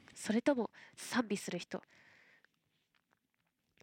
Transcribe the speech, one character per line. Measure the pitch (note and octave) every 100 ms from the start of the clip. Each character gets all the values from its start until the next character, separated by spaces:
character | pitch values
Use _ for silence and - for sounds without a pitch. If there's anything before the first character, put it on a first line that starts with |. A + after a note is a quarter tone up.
| -
そ | - -
れ | A3
と | D4
も | B3+ G#3 - - -
賛 | - A#3 G#3+
美 | G3+
す | -
る | F3
人、 | - - - - - - - _ _ _ _ _ _ _ _ _ _ _ _ _ _ _